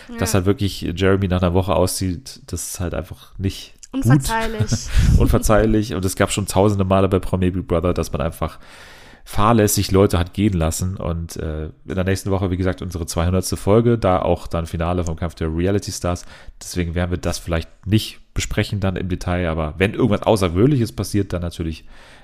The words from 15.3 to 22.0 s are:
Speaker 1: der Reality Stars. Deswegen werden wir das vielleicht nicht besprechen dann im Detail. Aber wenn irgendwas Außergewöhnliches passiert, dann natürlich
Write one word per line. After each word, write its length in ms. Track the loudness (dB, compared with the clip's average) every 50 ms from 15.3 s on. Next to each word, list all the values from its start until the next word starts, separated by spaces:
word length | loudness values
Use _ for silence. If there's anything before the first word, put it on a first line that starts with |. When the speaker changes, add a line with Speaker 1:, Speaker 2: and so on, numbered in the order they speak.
| -4
Speaker 1:
der 180 | -4 -4 -2 -2
Reality 360 | 0 0 0 0 0 -2 -4
Stars. 340 | -6 -4 -2 -2 -2 -4 -6 -12 -18 -18 -20 -20 -20 -16
Deswegen 340 | -16 -6 -4 -4 -4 -2 -2
werden 160 | -2 -2 -2
wir 60 | -2 -2
das 200 | -2 -4 -4 -4
vielleicht 300 | -4 -4 -4 -4 -4 -6 -12 -12 -2
nicht 340 | 0 2 2 2 -2 -8 -16 -20 _ _
besprechen 460 | -6 -4 -2 -2 -2 -2 -2 -2 -2
dann 160 | -2 -2 -2
im 140 | -2 -4 -4
Detail. 400 | -4 -4 -2 -2 -2 0 0 -2
Aber 240 | -2 -2 -4 -4 -2 0
wenn 160 | 0 0 2
irgendwas 300 | 2 2 2 2 2 2
Außergewöhnliches 680 | 2 2 4 2 0 2 4 4 4 4 2 0 -2 -2
passiert, 400 | -6 -6 -2 -2 -2 -2 -2 -4
dann 80 | -6
natürlich 440 | -6 -6 -6 -6 -6 -6 -6 -8 -12 -18 -20 -20